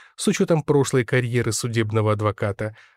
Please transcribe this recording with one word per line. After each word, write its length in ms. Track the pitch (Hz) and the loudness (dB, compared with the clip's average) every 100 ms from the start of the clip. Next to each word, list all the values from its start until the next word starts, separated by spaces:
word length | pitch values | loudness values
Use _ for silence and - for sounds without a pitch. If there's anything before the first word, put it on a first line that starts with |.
| - - | -16 -6
с 120 | - | -2
учётом 340 | 185 190 165 | 0 2 0
прошлой 420 | - 147 135 131 | 2 2 2 0
карьеры 480 | 117 127 123 120 117 | 0 0 0 0 -2
судебного 600 | 107 120 113 110 110 107 | -2 -2 -2 0 0 0
адвоката. 640 | 104 107 98 104 98 107 107 - | 0 -2 -2 -4 -4 -8 -10 -20